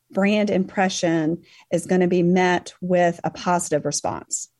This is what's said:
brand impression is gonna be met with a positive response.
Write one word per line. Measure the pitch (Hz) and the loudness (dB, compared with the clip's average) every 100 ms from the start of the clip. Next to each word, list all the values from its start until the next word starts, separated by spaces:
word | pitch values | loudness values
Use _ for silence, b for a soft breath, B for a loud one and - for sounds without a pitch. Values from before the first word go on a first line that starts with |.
| _ | _
brand | - 196 214 208 | -2 2 2 2
impression | 185 190 - 190 - 175 165 156 165 B B - | 0 -2 0 0 0 0 0 0 -4 B B -6
is | 170 - | -4 0
gonna | 185 180 | 2 2
be | 180 | 2
met | 175 185 180 180 - - | 4 4 2 0 -4 -10
with | 180 180 175 170 | -2 2 2 0
a | - | -6
positive | - - 175 - 151 147 | -4 -2 -2 0 -2 -2
response. | 143 - - - - - | -4 -6 -8 -8 -10 -12